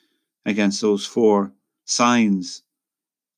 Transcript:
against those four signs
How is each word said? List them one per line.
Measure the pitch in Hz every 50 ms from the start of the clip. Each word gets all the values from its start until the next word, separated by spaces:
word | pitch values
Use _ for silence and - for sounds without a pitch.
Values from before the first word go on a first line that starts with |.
| _ _ _ _ _ _ _ _ _
against | 117 104 107 104 98 101 -
those | 113 107 104 101 -
four | - - 123 117 107 104 101 98 101 - _ _ _ _ _ _
signs | - - - 123 120 120 117 113 104 98 92 87 - - - _ _ _ _ _ _ _ _ _ _ _ _ _ _ _